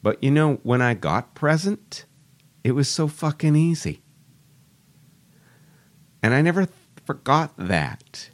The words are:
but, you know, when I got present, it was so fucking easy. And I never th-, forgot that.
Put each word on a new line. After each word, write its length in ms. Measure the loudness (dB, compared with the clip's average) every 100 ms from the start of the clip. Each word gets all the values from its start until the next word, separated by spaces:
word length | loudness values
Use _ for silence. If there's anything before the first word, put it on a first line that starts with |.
but, 180 | -2 0
you 60 | 2
know, 220 | 4 2 0
when 180 | 0 2
I 120 | 2
got 420 | 0 -2 -2 -4 -4
present, 680 | 0 0 0 -6 _ -20 -20 _ _ _ _ _
it 80 | -2
was 160 | 0 0
so 180 | 0 -4
fucking 480 | -2 -6 -2 2
easy. 480 | 2 2 0 -6 -10 _ _ _ _ _ _ _ _ _ _ _ _ _ _ _ _ _ _ _ _ _ _
And 140 | 0
I 80 | 2
never 220 | 2 2 -2
th-, 100 | -4 _ -20
forgot 480 | -12 -10 0 0 0 -8
that. 720 | -2 -2 -2 -8 _ -20 -20